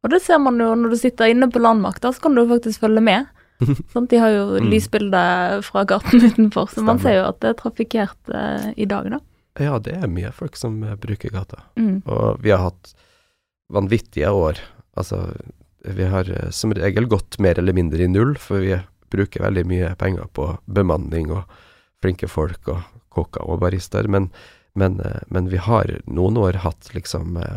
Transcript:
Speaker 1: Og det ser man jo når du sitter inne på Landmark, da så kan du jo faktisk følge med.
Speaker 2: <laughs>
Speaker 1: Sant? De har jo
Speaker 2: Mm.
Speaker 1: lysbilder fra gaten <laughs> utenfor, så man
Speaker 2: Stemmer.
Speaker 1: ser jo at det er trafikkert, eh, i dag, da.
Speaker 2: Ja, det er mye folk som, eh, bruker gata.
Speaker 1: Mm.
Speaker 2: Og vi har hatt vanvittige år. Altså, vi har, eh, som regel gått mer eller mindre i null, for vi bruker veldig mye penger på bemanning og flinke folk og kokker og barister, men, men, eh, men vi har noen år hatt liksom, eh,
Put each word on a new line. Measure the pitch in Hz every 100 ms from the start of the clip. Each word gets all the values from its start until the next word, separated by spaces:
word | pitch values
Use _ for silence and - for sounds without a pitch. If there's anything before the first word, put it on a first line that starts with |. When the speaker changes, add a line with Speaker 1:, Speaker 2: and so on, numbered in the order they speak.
Speaker 1:
Og | -
det | 349
ser | - 330
man | 269 240
jo | 226
når | 226 233
du | 233
sitter | 254 247 226
inne | 240 262
på | 240
Landmark, | 233 220 185 185
da | 240
så | 254
kan | 320
du | 254
jo | 233 240
faktisk | 233 214
følge | 220 220
med. | 220 196 277 _ _ _
Speaker 2:
<laughs> | - 139 -
Speaker 1:
Sant? | 240 247
De | 240
har | 226
jo | 208 202 196
Speaker 2:
Mm. | 214
Speaker 1:
lysbilder | 214 196 214 208 190 175 180 180 196
fra | 202 196
gaten | 196 196 - 247
<laughs> | 233
utenfor, | 226 220 185 190
så | -
man | 220 240
Speaker 2:
Stemmer. |
Speaker 1:
ser | 240 190
jo | 190
at | -
det | 226
er |
trafikkert, | 226 - - 226 226 196 - -
eh, | - 208 208 208 -
i |
dag, | 202 202 196
da. | 269 - _ _ -
Speaker 2:
Ja, | 143 135
det | 104
er | 175 139
mye | 87 92
folk | - 160 -
som, | 117 110
eh, | 107
bruker | 104 - 104 -
gata. | 104 92 - _ -
Speaker 1:
Mm. | 220 190 -
Speaker 2:
Og | - 110 -
vi | 107
har | 95
hatt | 90 - - _ _ _ _ _ _ _ _
vanvittige | 98 98 113 - - 78
år. | 101 80 - - - _ -
Altså, | 92 95 90 - - - _ _
vi | - 95
har, | 92 95 90
eh, | 87 85
som | - 113
regel | 107 98 95 120
gått | 101 - -
mer | 95 85
eller | 90
mindre | 92 85 78
i | 90
null, | 92 127 143
for | - 98
vi | 95 92 95 _ _
bruker | - 101 -
veldig | 101 92
mye | 90 90 87 92
penger | 95 90 -
på | - 78 90 -
bemanning | 98 95 78 76 82 78
og | 95 90 - _ _ _ _
flinke | 98 90 101
folk | - 78 85 -
og | 85 - - _
kokker | - - - 85
og | 85
barister, | 87 92 - 98 104
men, | 98 95 - - _ _
men, | 95 95 95
eh, | - - -
men | 92 92
vi | 92
har | 90 113 - - -
noen | 73 92 113
år | 98 92
hatt | 87 - -
liksom, | - - 82 82 87
eh, | 85